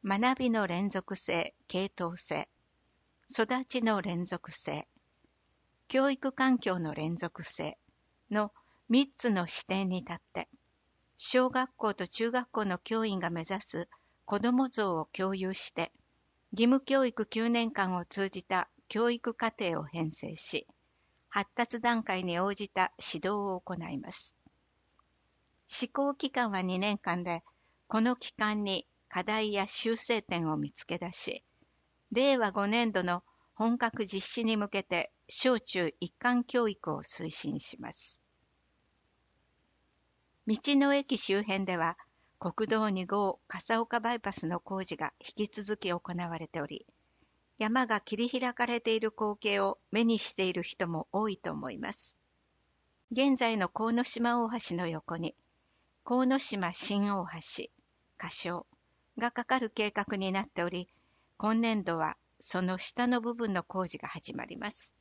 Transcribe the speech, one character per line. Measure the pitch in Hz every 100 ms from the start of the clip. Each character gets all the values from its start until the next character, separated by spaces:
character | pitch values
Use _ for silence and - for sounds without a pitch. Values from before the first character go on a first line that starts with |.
学 | 208 196 240 262
び | 254
の | 226 196
連 | 175 202
続 | 190 -
性、 | 190 - 175 165 _ _
系 | 185 196
統 | - 170 175
性、 | - 156 - _ _ _ _ _ _ _ _
育 | - 220 254 262
ち | 254
の | 226 208
連 | 185 170
続 | 180 170 -
性、 | - - 147 - _ _ _ _ _ _ _ _ _ _
教 | 262 277
育 | 269 269
環 | 262 262 254
境 | - 185
の | 160
連 | 151 156 170
続 | 170 -
性 | 160 - 156 - _ _ _ _ _
の | 208 208 _ _ _ _
三 | 240 277
つ | - 247
の | 196 175
視 | - -
点 | 190 196
に | 180
立 | -
っ | 170 _
て、 | 180 165 - _ _ _ _ _ _
小 | - 254 254
学 | 254 262 _
校 | 220
と | 196 175
中 | - 226
学 | 247 240
校 | 233
の | 208 180
教 | - 226
員 | 220 196
が | 175
目 | 170
指 | 165 196
す | - 165 170 - _ _
子 | - 202
ど | 226
も | 247 262
像 | 240 202
を | 165 156
共 | - 190
有 | 190 185
し | 190 -
て、 | - - _ _ _ _ _ _
義 | 196
務 | 233 269
教 | 262 269
育 | 254 - 214
九 | 220 226
年 | 233 226
間 | 214 190 180
を | 175
通 | - 196
じ | 190
た | - 185 - _ _
教 | 214 233
育 | 233 -
課 | 226 226
程 | - 190 160
を |
編 | 151 165 160
成 | 156 151
し、 | 160 - 156 - _ _ _ _ _ _
発 | 208 196 -
達 | 233 240
段 | 240 233
階 | 220 185
に | 180 170
応 | 190
じ | 202 208
た | 196 185 -
指 | - 160
導 | 180
を | 208 202 180
行 | -
い | 180 165 269
ま | -
す。 | - - _ _ _ _ _ _ _ _ _ _ _ _ _ _
施 | - 247
行 | - 277
期 | 277 277
間 | 262 233
は | 196
二 | 185 185
年 | 202 202
間 | - 175
で、 | 175 170 - _ _ _ _
こ | 220
の | 226
期 | 247 -
間 | - 214 214
に | 202 190 - _ _
課 | 180
題 | 190 214 214
や | 202 196
修 | - 226 226
正 | - 226
点 | - 175 160
を | 156
見 | 147
つ | -
け | - 175
出 | 175
し、 | - - - _ _ _ _ _ _ _
令 | 214 269 262
和 | 214
五 | 190 202
年 | 226 233
度 | 196
の | 180 175 _ _ _
本 | - 226 240
格 | 233 - 202
実 | 196
施 | - -
に | 226 220
向 | 208
け | 196
て | - 175 - _ _
小 | - 254 240
中 | - 190 170 -
一 | 175 _
貫 | 247 247
教 | 240 247 226
育 | 190 -
を | 151
推 | 156 - 165
進 | - 151 147
し | - -
ま | 120
す。 | - - - _ _ _ _ _ _ _ _ _ _ _ _ _ _ _ _ _ _ _ _ _ _ -
道 | 220 - 285
の | 277
駅 | 277 277 226
周 | - 196
辺 | 208 190
で | 190 180
は、 | 165 175 - _ _ _
国 | - - 214
道 | 220 214
二 | 190 180
号 | 202 196 - _
笠 | 185 - 226
岡 | 226 240
バ | 233
イ | 240
パ | 202
ス | 190 165
の | 175
工 | - 190
事 | 190 156
が | 156 _
引 | - - 208
き | -
続 | 202 214
き | 185
行 | 175
わ | - 175 175 165
れ | 160
て | 165
お | 147
り、 | 147 - _ _ _ _ _ _ _
山 | 214 240 247
が | 214
切 | - 214 240
り |
開 | 254 247
か | 247 240
れ | 240
て | 233 226
い |
る | 220
光 | - 214 208
景 | 208 202
を | 196 - _
目 | 202
に | 226 226
し | -
て | -
い | 185
る | 180
人 | 170 - 175
も | 165 -
多 | 190 214
い | 190
と | 175
思 | 156 131
い | 101
ま | -
す。 | - - - _ _ _ _ _ _ _ _ _
現 | 233 277 262
在 | 233 220
の | 180
鴻 | - 220 233
島 | 247 - 233 240
大 | 226 233
橋 | - 175
の | 175
横 | 160 - 165
に、 | 165 - _ _ _ _ _ _
鴻 | - 247 254 269
島 | - 208 175
新 | 175 - 202 202
大 | 202 170
橋、 | 165 - - - _ _ _ _ _
仮 | 175
称 | - 175 175 - _ _ _ _ -
が | 233
か | -
か | 240 262
る | 226
計 | - 208
画 | 208 202 202
に | 190
な | 190
っ | -
て | -
お | 175
り、 | 180 180 _ _ _ _ _
今 | 214 226
年 | 233 214
度 | 175 165
は | 156 - _ _
そ | - 180
の | 185 185
下 | - - 240
の | 247
部 | 226
分 | 233 226
の | 190
工 | - 185 180
事 | -
が | -
始 | 165 -
ま | -
り | - -
ま | 208
す。 | - - _